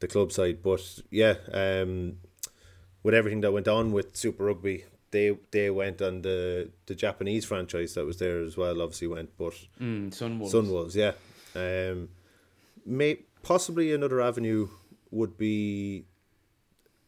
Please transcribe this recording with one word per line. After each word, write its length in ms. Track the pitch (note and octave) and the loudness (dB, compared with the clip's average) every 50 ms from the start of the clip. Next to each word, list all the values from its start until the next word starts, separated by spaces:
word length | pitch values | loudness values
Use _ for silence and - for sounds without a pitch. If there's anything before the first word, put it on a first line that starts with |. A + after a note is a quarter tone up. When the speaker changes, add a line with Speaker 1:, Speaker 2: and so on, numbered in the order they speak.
Speaker 1:
the 60 | - | -8
club 240 | F2+ - G2+ G2+ F2+ | 0 2 2 2 2
side. 320 | - - F#2 F2+ E2+ - | 2 0 0 0 0 0
But 380 | - G2 F#2+ F2+ - - - - - - | 0 0 0 0 -2 -8 -16 -18 -14 -2
yeah, 260 | - G#2 A2 A2 G2 - - - | 2 4 6 6 4 2 -2 -6
um, 640 | - G2 G2 F#2+ F#2+ F#2+ F#2+ F#2 F#2 F#2 F2+ F2 F2 F2 F2+ - _ _ - - _ _ - - - - - _ _ _ | -2 0 0 2 2 2 0 0 -2 -4 -4 -6 -8 -10 -16 -20 _ _ -16 -16 _ _ -20 -20 -20 -20 -20 _ _ _
with 120 | - G#2 A2 | 2 6 6
everything 260 | A2+ G#2+ G#2 G#2+ G#2+ | 6 6 4 2 2
that 120 | G#2 G2+ | 2 4
went 140 | G2 G2+ F#2 | 2 4 2
on 240 | A2 G#2+ A2+ A2+ A2+ | 2 2 4 2 2
with 260 | G#2 G2+ F#2+ - - | 2 0 0 -2 -6
Super 280 | - - A2+ G#2 - G2 | -4 -2 -2 -2 0 0
Rugby, 400 | G2+ G2+ F2 F#2 G2+ F#2+ F2 - - - _ _ _ | 0 0 0 -2 -4 -4 -4 -8 -16 -20 _ _ _
they, 260 | - G#2 G#2 G#2 G2+ F#2+ - _ | 2 4 4 4 2 0 -4 _
they 200 | - G#2 G2+ G2+ | 0 2 2 2
went, 300 | G2 F#2+ G2 G2 F2+ F#2 | 2 0 0 -2 -2 -2
and 200 | G2 F#2 F#2 F#2 | -2 -2 -2 -2
the, 480 | E2+ F#2+ F#2 F2+ F2+ F2+ F2+ F2+ E2+ - - _ _ | -2 -2 0 0 0 -2 -2 -4 -4 -6 -10 _ _
the 80 | - G2 | -12 -4
Japanese 500 | F2+ - G#2 F#2+ - G2 G2+ G#2+ A2+ G#2 | -2 -2 -2 -2 -2 -2 -2 0 -2 -2
franchise 480 | - G#2+ F#2 F2+ F2 - E2+ E2+ D#2+ - | -2 -4 -4 -4 -4 -4 -4 -4 -2 -4
that 100 | F2+ D2+ | -4 -4
was 140 | D2 F2 F2 | -4 -4 -2
there 200 | F#2 F2+ F2 E2+ | -2 -2 0 -2
as 160 | E2 E2 D#2 F#2 | -4 -4 -4 -2
well 240 | F2+ F2 E2+ E2+ | -2 0 0 -2
obviously 260 | E2+ E2 D#2+ - F2 E2+ | -2 -4 -4 -6 -6 -6
went, 280 | E2+ E2 E2 - - - | -6 -6 -10 -12 -8 -6
but 160 | E2+ E2+ - - - - _ - | -6 -6 -6 -10 -16 -20 _ -8
Speaker 2:
Mm, 300 | B2 A#2+ A2+ G#2 G2+ G2 | -6 -4 -4 -4 -6 -8
Sunwolves. 420 | F#2+ - A#2+ A2+ A2+ A2+ G#2+ F#2+ | -8 -6 -6 -6 -4 -6 -2 2
Speaker 1:
Sunwolves, 420 | G2+ A2+ A2 G2+ F#2 F2 E2+ E2+ F2+ | 2 2 4 2 0 -2 -2 -2 0
yeah. 200 | G#2 G#2 G#2 - - - - - - - - - | 2 2 2 0 -2 -10 -20 -20 -20 -20 -10 -8
Um, 540 | F2+ F#2 F2+ F#2 F#2 F#2 F#2 F#2 F2+ F2 E2 F2 - _ _ _ _ _ _ _ _ _ _ _ - - | -4 -4 -2 -2 -2 -2 -2 -4 -6 -8 -12 -16 -20 _ _ _ _ _ _ _ _ _ _ _ -16 -8
may-, 400 | - B2 C3 D3 D3 D#3 - - _ _ _ | -4 0 2 2 2 0 -2 -8 _ _ _
possibly 500 | - - F3 F3+ F3+ - E3 E3+ E3 D#3 | 0 2 2 2 2 0 0 0 2 2
another 280 | D3+ C#3+ C#3+ C#3 C3 B2+ | 2 2 2 2 2 2
avenue 480 | A#2+ B2 A#2+ A#2+ A2+ A2 A2 G#2+ G#2 F#2 - - - _ - _ _ _ | 2 2 0 0 0 2 2 2 0 -2 -6 -14 -20 _ -20 _ _ _
would 260 | - A2 A2+ G#2 F2+ | -2 -2 -2 -2 -2
be 680 | - A2 A2 G#2+ G#2+ G#2 G#2 G2+ G2+ G2+ G2+ G2 F#2 - - _ _ _ _ _ _ _ _ _ _ _ _ _ _ _ _ _ _ _ | -2 0 0 0 0 0 -2 -2 -4 -4 -6 -6 -8 -10 -16 _ _ _ _ _ _ _ _ _ _ _ _ _ _ _ _ _ _ _